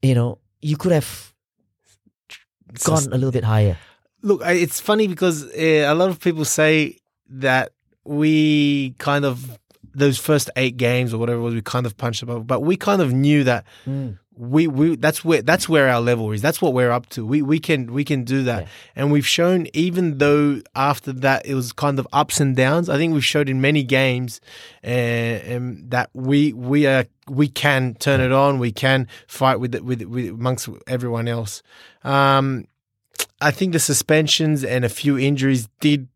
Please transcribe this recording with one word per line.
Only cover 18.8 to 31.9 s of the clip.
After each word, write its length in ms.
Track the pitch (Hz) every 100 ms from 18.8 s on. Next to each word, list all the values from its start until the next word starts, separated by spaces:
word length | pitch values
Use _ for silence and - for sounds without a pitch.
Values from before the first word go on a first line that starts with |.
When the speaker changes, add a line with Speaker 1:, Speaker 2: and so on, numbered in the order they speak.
| - -
Speaker 2:
And 160 | 143
we've 160 | 147 143
shown, 400 | - 170 185 165
even 440 | 147 175 175 180 139
though 440 | 147 147 147 135 -
after 380 | - 139 139 -
that 320 | 131 135 135 -
it 80 |
was 180 | 135 123
kind 260 | - 143 139
of 80 | 127
ups 280 | 139 147 -
and 160 | 143 131
downs, 340 | 131 160 175
I 80 | 143
think 160 | 165
we've 100 | 156 127
showed 240 | 151 139
in 120 | 131
many 220 | 135 151
games, 580 | 127 131 135 123 123 - _ - - -
uh, 560 | - 123 120 117 117 113 -
um, 380 | 123 123 92 87
that 200 | 123 -
we, 400 | 127 131 143 147
we 340 | 113 123 143 143
are, 180 | 135 123 _ -
we 180 | 135 147
can 440 | - 147 135 127 113
turn 240 | - 135
it 100 | 131
on. 260 | 135 143 139
We 140 | 120
can 360 | 104 135 135 123 - _
fight 320 | - 135 110
with, 160 | 123 120
with, 200 | 120 123
with 260 | 92 120 113
amongst 400 | 110 123 127 - - -
everyone 400 | 127 123 117 117
else. 340 | 117 107 - _ - -